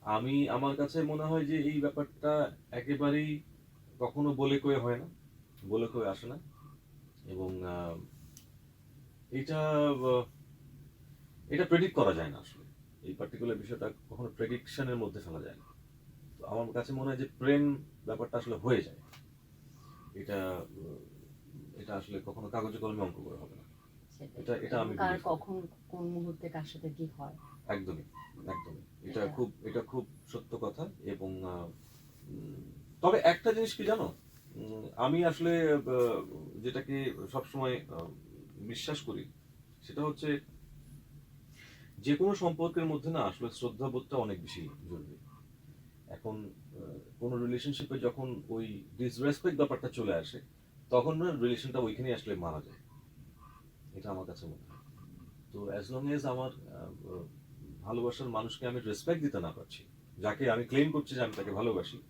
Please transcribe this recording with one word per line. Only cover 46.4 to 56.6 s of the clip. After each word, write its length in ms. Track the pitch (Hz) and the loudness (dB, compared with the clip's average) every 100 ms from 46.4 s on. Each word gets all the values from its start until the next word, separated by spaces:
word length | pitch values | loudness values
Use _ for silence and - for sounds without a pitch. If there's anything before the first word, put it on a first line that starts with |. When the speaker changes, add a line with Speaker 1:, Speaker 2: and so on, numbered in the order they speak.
| 104 | -8
Speaker 1:
আহ, 300 | - - 92 - - - - | -14 -18 -14 -12 -12 -16 -6
কোনো 180 | 123 123 | -2 0
রিলেশনশিপে 600 | 120 123 - 139 - 135 | 0 0 -2 -4 -2 2
যখন 420 | 120 123 131 120 - | 0 0 -6 -6 -6
ওই 340 | 113 113 101 95 - | -4 -4 -8 -12 -2
ডিসরেসপেক্ট 600 | 123 117 139 143 180 147 | -2 2 2 4 2 4
ব্যাপারটা 320 | 143 - 123 | 4 4 -4
চলে 260 | - 107 87 | -2 0 0
আসে, 260 | 78 71 - - - - - | 0 -10 -14 -20 -20 -20 4
তখন 340 | 127 139 160 | 6 6 2
না 80 | 175 | 2
রিলেশনটা 480 | 147 120 120 135 127 | 4 4 2 0 0
ওইখানেই 340 | 117 107 127 | 0 0 0
আসলে 220 | 113 - 95 | -2 0 -2
মারা 260 | 85 78 | -2 -4
যায়। 140 | 76 - - - - - - - - - - - - | -8 -16 -20 -20 -20 -20 -20 -20 -20 -20 -20 -20 -16
এটা 160 | 98 98 | -10 -6
আমার 160 | 95 85 | -6 -6
কাছে 200 | 85 82 | -10 -12
মনে 100 | 73 | -12
হয়। 220 | - 73 - - 73 - - - - | -16 -18 -18 -18 -18 -18 -18 -20 -14
তো 140 | 104 101 | -8 -4
as 260 | 101 101 | -4 -4
long 260 | 127 143 147 | -4 0 0
as 80 | 135 | 0
আমার, 220 | 127 131 | -2 -4
আহ, 760 | - | -6